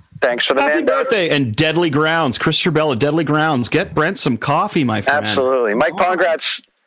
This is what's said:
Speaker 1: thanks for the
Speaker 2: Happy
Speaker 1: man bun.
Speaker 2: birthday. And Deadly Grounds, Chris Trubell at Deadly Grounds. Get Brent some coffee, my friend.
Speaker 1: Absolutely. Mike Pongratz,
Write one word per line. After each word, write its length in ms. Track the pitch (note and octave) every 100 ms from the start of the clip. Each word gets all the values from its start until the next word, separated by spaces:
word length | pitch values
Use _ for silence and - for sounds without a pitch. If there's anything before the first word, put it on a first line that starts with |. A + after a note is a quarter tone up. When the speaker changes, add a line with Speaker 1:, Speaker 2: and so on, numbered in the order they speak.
| - -
Speaker 1:
thanks 240 | C3 A#2+ -
for 80 | C#3
the 60 |
Speaker 2:
Happy 120 | C#3+ D#3
Speaker 1:
man 80 | D#3
bun. 180 | D#3
Speaker 2:
birthday. 260 | B3+ A3 E3
And 260 | C#3+ B2 G#2+
Deadly 340 | D#3 D#3 F3
Grounds, 460 | C#3+ D#3 E3 D3 A2+
Chris 200 | - D#3
Trubell 320 | F3+ D3+ D#3
at 80 | A#2+
Deadly 240 | D3 D#3
Grounds. 460 | D3 D3+ D#3 C#3 A#2
Get 240 | D3 F#3+
Brent 240 | - D#3+ G3
some 200 | D3 A2+
coffee, 460 | - D3+ G3+ F3
my 180 | B2+ G#2+
friend. 220 | G2+ C#3+ G#2+
Speaker 1:
Absolutely. 500 | G#2+ C3 C3 A2+ A2
Mike 180 | D#3+
Pongratz, 680 | F3+ F3+ F3+ F3+ D#3+ - - - _